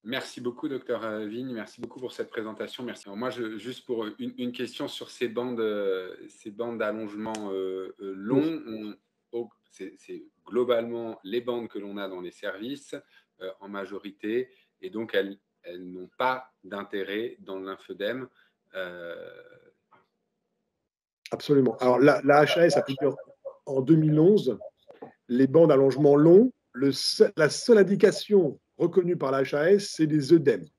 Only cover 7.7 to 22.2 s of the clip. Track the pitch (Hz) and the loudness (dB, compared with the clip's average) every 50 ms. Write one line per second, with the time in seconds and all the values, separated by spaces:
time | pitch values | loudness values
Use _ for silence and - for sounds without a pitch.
7.7 | 92 95 92 92 92 _ 101 98 95 95 101 110 131 139 151 160 165 147 - 117 | -6 -8 -10 -12 -14 _ -12 -12 -12 -10 -4 0 0 0 0 0 -4 -8 -10 -12
8.7 | 110 107 107 104 98 _ _ _ _ _ _ _ - 120 120 110 _ _ _ _ | -12 -12 -12 -14 -16 _ _ _ _ _ _ _ -10 -10 -10 -10 _ _ _ _
9.7 | _ - 98 98 - _ _ - 90 85 - _ _ _ _ - 98 120 123 117 | _ -16 -16 -16 -16 _ _ -16 -16 -16 -16 _ _ _ _ -4 -2 -2 2 2
10.7 | 120 117 117 117 120 117 117 113 110 - _ 95 107 123 117 123 120 120 117 107 | 0 0 0 -4 -8 -8 -8 -10 -12 -14 _ -6 -6 -4 -4 -4 -6 -6 -8 -10
11.7 | - 104 101 101 101 101 101 95 95 90 90 87 - - - 101 95 98 110 123 | -12 -12 -12 -10 -10 -10 -10 -10 -10 -12 -12 -14 -14 -10 -10 -10 -10 -8 -10 -12
12.7 | 139 131 - - - 143 _ _ _ _ _ _ _ _ 92 95 95 _ 98 101 | -12 -14 -14 -16 -16 -16 _ _ _ _ _ _ _ _ -14 -14 -14 _ -16 -12
13.7 | 101 98 98 92 101 92 - 101 95 _ - 104 113 127 127 _ _ _ _ _ | -10 -10 -10 -10 -12 -14 -14 -14 -16 _ -6 -4 -4 -4 -4 _ _ _ _ _
14.7 | _ _ - 92 92 110 117 110 - 98 101 98 98 _ _ _ _ _ _ 87 | _ _ -16 -12 -10 -10 -10 -2 -2 -2 -2 -2 -8 _ _ _ _ _ _ -16
15.7 | 87 90 92 90 90 90 92 90 _ _ 127 127 131 127 - _ _ _ _ 95 | -16 -14 -14 -14 -14 -14 -16 -16 _ _ -2 -2 -2 -4 -8 _ _ _ _ -12
16.7 | 104 101 101 - - 101 95 98 101 107 113 127 131 _ 98 92 95 95 95 95 | -10 -10 -10 -8 -8 -8 -6 -6 -6 -6 -6 -8 -10 _ -16 -14 -12 -10 -10 -10
17.7 | 95 - - - 95 87 98 104 120 131 127 - _ _ _ _ _ _ _ _ | -12 -14 -14 -16 -10 -6 -6 -6 -6 -6 -10 -14 _ _ _ _ _ _ _ _
18.7 | _ 95 92 90 87 87 85 85 85 85 85 85 85 - - - - 87 _ _ | _ -10 -10 -10 -10 -12 -12 -12 -12 -14 -14 -18 -18 -20 -20 -20 -20 _ _ _
19.7 | _ _ _ _ _ _ _ _ _ _ _ _ _ _ _ _ _ _ _ _ | _ _ _ _ _ _ _ _ _ _ _ _ _ _ _ _ _ _ _ _
20.7 | _ _ _ _ _ _ _ _ _ _ _ - - 113 - - 147 139 131 117 | _ _ _ _ _ _ _ _ _ _ _ -10 -10 -8 0 2 4 4 4 2
21.7 | 113 - 127 127 123 123 135 147 139 - | 0 0 2 2 4 6 6 6 6 4